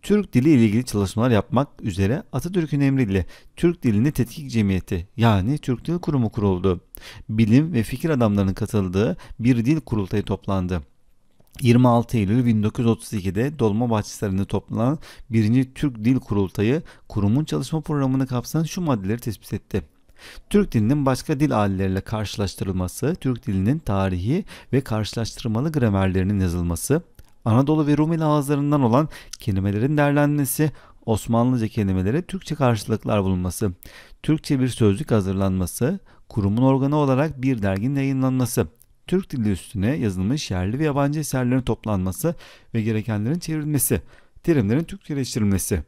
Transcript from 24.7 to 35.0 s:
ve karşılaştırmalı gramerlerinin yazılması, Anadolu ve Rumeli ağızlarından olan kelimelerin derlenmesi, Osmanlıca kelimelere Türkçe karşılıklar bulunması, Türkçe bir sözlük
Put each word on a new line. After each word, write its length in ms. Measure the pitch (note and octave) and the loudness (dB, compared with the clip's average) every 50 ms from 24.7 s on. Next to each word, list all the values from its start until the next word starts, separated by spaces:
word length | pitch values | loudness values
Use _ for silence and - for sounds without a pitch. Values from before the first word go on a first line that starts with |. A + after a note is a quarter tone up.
| - | -2
ve 80 | C3+ | -2
karşılaştırmalı 920 | C#3 - A2+ G#2+ G#2+ - - A#2+ A2+ - - - - A#2+ G#2+ A2+ C3+ E3 | 0 0 -4 -4 -4 -4 -4 -6 -6 -6 -8 -8 -6 -4 -2 -2 -2 -2
gramerlerinin 680 | D3+ D3+ B2 A2 G2 G2 G2 F#2+ F2+ F#2+ F#2 F#2+ G#2 G2 | 0 0 2 2 2 2 2 2 2 2 0 2 0 0
yazılması, 640 | F#2+ F2+ E2+ F2 E2+ E2+ E2+ E2+ - - C3 E3+ F3 _ _ - - _ - - _ | 0 0 0 0 0 -2 -2 -4 0 0 0 0 0 _ _ -20 -20 _ -20 -6 _
Anadolu 420 | A#2+ A2 B2 C#3 C#3+ D#3 D#3 D3+ | 2 4 4 4 4 2 2 4
ve 100 | C#3+ D3 | 2 4
Rumeli 260 | C#3+ D#3 D#3+ E3+ D#3+ D#3+ | 2 2 2 2 0 2
ağızlarından 580 | D#3 D3 D3+ C#3 C#3 D3 C#3 C#3+ D3 D3 D3 | 2 2 2 2 0 0 0 2 2 2 2
olan 280 | C3+ A2+ A2 C3+ D#3 D3+ - - - - - - | 4 4 4 4 2 0 -4 -14 -18 -18 -18 -8
kelimelerin 580 | - - F#2+ F#2+ F#2+ G2+ G2 G#2 A#2 C#3 D#3 | -4 -2 -2 0 0 0 0 0 0 0 2
derlenmesi, 760 | D3 D3 C#3+ C#3+ D3 D3 D3 D3 D3 C#3+ B2+ - - D#3 D#3 - - - - - - _ | 2 2 4 4 4 4 2 2 0 0 -2 0 0 0 0 0 -6 -20 -20 -20 -12 _
Osmanlıca 600 | - A2 G2+ - - A#2 A#2 A#2+ B2+ B2+ B2 A2 | -2 -2 -2 0 0 2 2 4 2 2 0 -2
kelimelere 540 | G#2 - A#2 G#2 F#2+ F#2+ F#2 F2+ G2 A#2 D#3+ | -2 -2 -2 0 0 0 0 0 0 -2 -2
Türkçe 340 | F#3 - - F#3+ - - D#3 | -4 -6 -10 -12 -8 -8 -4
karşılıklar 680 | - C#3+ B2 A#2 G#2 - - A2+ G#2 - B2+ A2 G#2 F#2+ | 0 2 2 2 0 -2 -4 -4 -4 -2 0 0 0 2
bulunması, 480 | F#2+ F#2+ F#2 F2+ F2+ F2 - A2+ G2+ F2+ _ - - - - - - - _ - | 2 0 0 -2 -4 -4 -2 -4 -4 -4 _ -18 -20 -20 -20 -20 -20 -20 _ -2
Türkçe 360 | - D#3 D3+ - - D3 C3 | -2 -2 -2 0 -2 0 0
bir 80 | B2+ | 0
sözlük 440 | B2+ A#2+ - A#2+ G#2 G2 G2+ | -2 0 2 4 4 4 2